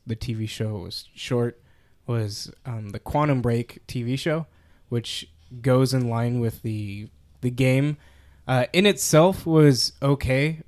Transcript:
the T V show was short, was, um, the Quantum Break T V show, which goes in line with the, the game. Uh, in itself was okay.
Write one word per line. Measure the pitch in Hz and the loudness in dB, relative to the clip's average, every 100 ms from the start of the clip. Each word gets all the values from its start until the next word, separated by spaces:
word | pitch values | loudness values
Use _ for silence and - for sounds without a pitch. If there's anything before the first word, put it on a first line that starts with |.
| - | -10
the | 113 | -8
T | 123 | -6
V | 110 110 | -6 -6
show | - 110 104 | -6 -6 -6
was | 87 - - - | -10 -12 -14 -14
short, | - 123 120 - _ _ _ _ - | -4 -2 -2 -4 _ _ _ _ -6
was, | 117 107 107 - - - | -4 -4 -8 -12 -14 -12
um, | 113 104 | -10 -10
the | 104 | -12
Quantum | - 147 151 131 | -4 0 2 2
Break | 120 117 117 - - | 0 0 -2 -12 -10
T | 127 | -6
V | 120 131 | -4 -2
show, | 170 156 156 _ _ _ - | -2 -4 -4 _ _ _ -6
which | 120 - - - - - 123 | -6 -4 -8 -12 -18 -20 -4
goes | 123 127 131 | 2 4 4
in | 131 120 | 2 0
line | 117 120 123 | 0 0 0
with | 117 - | -2 -4
the, | 113 107 104 101 107 - _ _ | -6 -6 -6 -10 -14 -18 _ _
the | 123 | -4
game. | 123 131 131 147 147 - - - - - | 0 2 2 0 -4 -12 -20 -20 -14 -2
Uh, | 131 123 | 0 0
in | 175 202 | 2 2
itself | 165 - 156 175 185 170 | 2 4 6 6 4 2
was | 160 147 123 - - | 6 6 6 0 -2
okay. | 139 139 - 131 151 160 | -2 0 0 0 0 -4